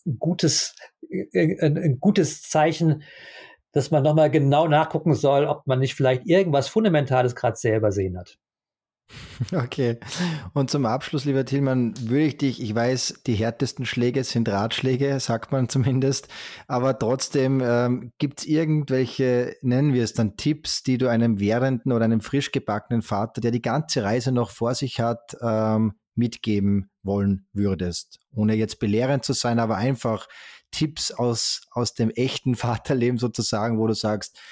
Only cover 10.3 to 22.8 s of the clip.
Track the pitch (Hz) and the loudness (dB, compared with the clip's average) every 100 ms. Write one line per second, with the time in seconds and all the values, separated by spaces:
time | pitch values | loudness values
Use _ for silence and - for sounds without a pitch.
10.3 | 156 98 143 135 147 113 135 - 151 143 | -4 -4 -2 0 0 0 -2 -4 -4 0
11.3 | 135 127 139 135 127 117 127 113 135 156 | -2 0 0 2 2 0 -2 -2 2 0
12.3 | - 139 - 107 113 120 131 - - - | 0 -2 -2 -4 0 0 0 -4 -6 -2
13.3 | 104 113 - 135 - 120 120 120 135 127 | 0 0 -2 -6 -4 -6 0 0 0 -2
14.3 | 120 113 98 110 - 131 127 139 135 - | -2 0 0 -2 -2 -2 0 0 -2 -2
15.3 | 117 - 135 120 139 135 131 131 131 - | -4 -2 -2 0 0 0 2 0 -2 -6
16.3 | - - - - 147 131 127 113 135 - | -18 -16 -18 -6 -2 0 0 0 0 0
17.3 | 143 131 135 123 120 123 123 120 - 143 | 0 2 2 2 2 2 -2 -6 -6 -6
18.3 | - 151 151 156 151 139 131 127 - 127 | -4 -2 0 2 0 0 0 0 0 2
19.3 | 123 123 - 127 127 147 123 110 - 110 | 2 0 -4 0 2 4 2 0 0 -2
20.3 | - 147 151 - - - 123 127 113 117 | 0 -2 -2 -4 -4 -2 0 2 4 2
21.3 | 101 101 120 135 123 135 117 113 110 - | 2 2 2 2 0 0 2 2 2 0
22.3 | 139 - 139 - 104 | -2 -2 -4 -4 -6